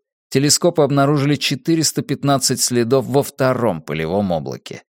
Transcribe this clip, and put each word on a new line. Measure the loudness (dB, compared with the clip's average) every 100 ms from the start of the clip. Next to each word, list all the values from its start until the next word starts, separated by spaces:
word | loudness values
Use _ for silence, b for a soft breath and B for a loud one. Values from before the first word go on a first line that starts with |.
| _ _ _
телескопы | 0 0 2 2 2
обнаружили | 2 2 2 2 0 0
четыреста | -2 -4 -2 0 0 -2
пятнадцать | -4 -2 0 0 0 -2
следов | 0 0 2 2 2
во | 0
втором | 0 0 0 2 0 -2
пылевом | -6 -6 -2 -2 0
облаке. | -2 -4 -10 -12 -18